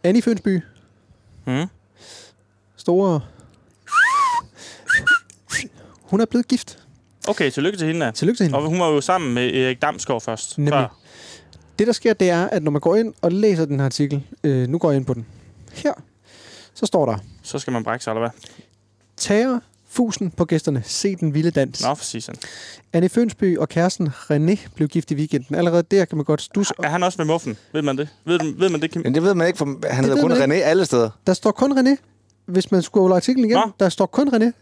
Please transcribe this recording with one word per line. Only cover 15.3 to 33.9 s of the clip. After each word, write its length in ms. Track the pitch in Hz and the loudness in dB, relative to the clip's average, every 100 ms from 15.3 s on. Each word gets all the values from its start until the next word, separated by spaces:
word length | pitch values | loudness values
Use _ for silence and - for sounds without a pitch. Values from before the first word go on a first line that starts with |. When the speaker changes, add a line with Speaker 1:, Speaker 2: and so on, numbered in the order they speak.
| - - - - | -20 -20 -20 -20
Speaker 1:
Her, 200 | - 294 - - _ _ - - - - | -6 -4 -4 -14 _ _ -20 -20 -20 -20
så 120 | - 214 | -8 0
står 200 | 185 131 | 2 2
der: 120 | 98 - - | -2 -8 -20
Speaker 2:
Så 160 | - 143 | -12 -10
skal 140 | - | -4
man 100 | 120 | -4
brække 200 | 110 120 | -4 -6
sig, 80 | - | -4
eller 80 | 110 | -4
hvad? 100 | 117 - - - _ _ _ _ _ - | -4 -8 -20 -20 _ _ _ _ _ -10
Speaker 1:
"Terror, 440 | - 208 254 247 _ _ _ | 0 0 2 -2 _ _ _
fusen 420 | - 233 - 185 | -2 -2 -2 -6
på 140 | - 170 | -2 0
gæsterne. 360 | 160 - 135 - | 0 0 -4 -4
Se 300 | - 202 180 | -4 -4 -2
den 180 | 160 | -2
vilde 180 | 143 165 | 0 0
dans." 320 | 147 131 - | 0 -2 -2
Speaker 2:
Nå, 120 | 120 147 | -4 -4
for 80 | - | -8
satan. 300 | 117 - - - - - - _ | -10 -12 -16 -16 -18 -20 -20 _
Speaker 1:
Annie 160 | 170 180 | 0 2
Fønsby 480 | - 233 - 196 170 | 2 0 0 0 0
og 120 | 151 | -2
kæresten 380 | 165 175 - 160 | 0 0 0 -4
René 500 | - - 147 160 202 - - | -6 -2 0 2 0 -4 -4
blev 120 | 151 | -2
gift 240 | 170 - | -2 -2
i 40 | 143 | -4
weekenden. 400 | 151 143 127 156 | -2 -4 -2 0
Allerede 280 | 175 170 165 | 2 2 2
der 140 | 196 175 | 0 2
kan 120 | 156 | -2
man 80 | 143 | -2
godt 160 | 151 | -2
stusse. 320 | - 202 202 - | -2 -2 -2 -2
Speaker 2:
Er 60 | 156 | -4
han 140 | 165 | 0
også 140 | 180 180 | -2 -2
ved 80 | 156 | -2
muffen? 320 | 165 131 107 _ | -2 -2 -10 _
Ved 80 | 156 | -4
man 160 | 147 135 | -2 -4
det? 120 | 147 _ 156 | -6 _ -2
Ved, 140 | 170 156 - | 0 0 0
ved 120 | 190 | 0
man 120 | 160 | 0
det, 100 | 160 | -2
Kim? 100 | 170 | -2
Speaker 3:
Men 140 | 123 139 | 0 2
det 80 | |
ved 100 | 180 | 2
man 140 | 185 165 | 2 2
ikke, 100 | - | 0
for 80 | 143 | -4
han 100 | 135 | -4
Speaker 1:
Det 140 | - 123 | -4 0
Speaker 3:
hedder 180 | 131 139 | 2 2
Speaker 1:
ved 60 | |
Speaker 3:
kun 80 | 147 127 | 4 4
Speaker 1:
man 120 | 139 | 4
ikke. 140 | 170 151 | 2 2
Speaker 3:
René 20 | |
alle 160 | 180 170 | 2 2
steder. 240 | 123 113 - - | 2 0 -2 -2
Speaker 1:
Der 60 | |
står 180 | 185 214 | 2 0
kun 260 | - 277 269 254 | 2 2 4 4
René. 80 | 277 _ _ _ _ - | 2 _ _ _ _ -2
Hvis 240 | 185 - | -2 2
man 100 | 190 | 0
scroller 340 | 165 208 185 185 | 2 2 4 4
artiklen 300 | - 254 226 | 2 2 2
igennem, 180 | 226 220 | 2 0
Speaker 2:
Nå. 40 | - | 0
Speaker 1:
der 100 | |
står 160 | 190 | 0